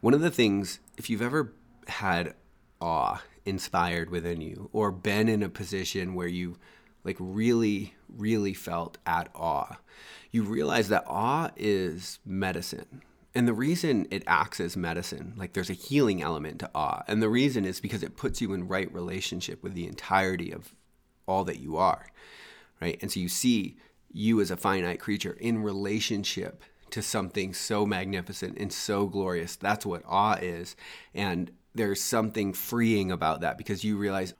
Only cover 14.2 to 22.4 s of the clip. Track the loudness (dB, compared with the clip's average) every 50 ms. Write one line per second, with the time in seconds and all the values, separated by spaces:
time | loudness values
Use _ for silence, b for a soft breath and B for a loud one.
14.2 | 2 4 4 4 4 2 -2 -4 -4 -4 -2 -2 -2 -2 -2 -4 -4 -6 -8 -8
15.2 | -10 -12 -8 -8 -8 -4 -4 -4 -2 -2 -6 -8 -6 0 4 4 4 4 4 2
16.2 | 0 -2 -2 -2 -4 -6 -8 -8 -12 -6 -2 -2 0 0 -2 -4 -2 0 2 2
17.2 | 4 4 4 4 4 4 4 2 0 0 -2 -4 -6 -4 -4 -4 -4 -6 -8 -4
18.2 | -4 -4 -2 -2 -2 -2 -2 -4 -4 -2 -2 -2 -2 -4 -6 -8 -6 -6 -4 -4
19.2 | -4 -4 -4 -6 -6 -8 -10 -8 -10 -8 -6 -6 -6 -6 -8 -10 -4 2 4 4
20.2 | 4 4 0 -2 -4 -6 -8 -10 -14 -16 -20 _ _ _ _ _ _ _ _ _
21.2 | _ 0 0 0 2 0 -4 -6 -6 -6 0 2 4 4 2 0 -4 -18 B B
22.2 | B B B B